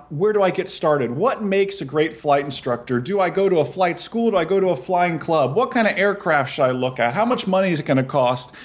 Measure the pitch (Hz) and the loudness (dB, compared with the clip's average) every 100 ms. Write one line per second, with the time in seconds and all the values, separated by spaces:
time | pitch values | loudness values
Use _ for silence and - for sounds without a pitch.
0 | - 147 208 208 190 185 180 - 165 147 | -10 -2 0 2 2 0 -6 -2 0 2
1 | 120 123 240 226 208 196 196 196 139 147 | 0 0 -2 0 0 0 0 -4 -4 0
2 | 160 156 151 143 147 131 135 120 - 123 | 0 -2 2 2 0 -6 -4 -4 -2 -2
3 | 131 202 180 196 196 175 135 180 180 170 | -2 0 0 2 2 2 0 0 0 -2
4 | - 226 233 196 160 196 185 170 - 180 | -6 -2 0 2 2 2 0 0 -2 0
5 | 175 160 - 160 131 170 247 247 208 175 | 0 -2 0 2 2 0 0 2 0 2
6 | 202 202 180 147 131 - 131 127 127 127 | 0 0 0 2 0 0 0 2 -2 0
7 | 117 151 233 233 196 190 190 151 - 135 | 0 0 0 -2 0 0 2 0 0 0
8 | 131 147 123 131 - - | 0 0 2 0 -6 -16